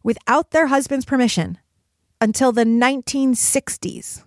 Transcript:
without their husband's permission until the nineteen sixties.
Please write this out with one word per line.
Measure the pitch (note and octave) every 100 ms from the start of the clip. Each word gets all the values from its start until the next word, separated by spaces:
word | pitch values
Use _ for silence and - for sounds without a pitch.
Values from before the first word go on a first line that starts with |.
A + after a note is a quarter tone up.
without | A#3 A3+ - C4+ E4
their | D#4 D4+
husband's | C#4 C4 C#4 -
permission | C4+ A#3+ - - F3+ _ _ _ _ _ _
until | A3 G#3+ C4
the | A#3 A3+
nineteen | A3+ B3 C#4 - C#4 C4+ A#3+
sixties. | - C#4 - - - - - -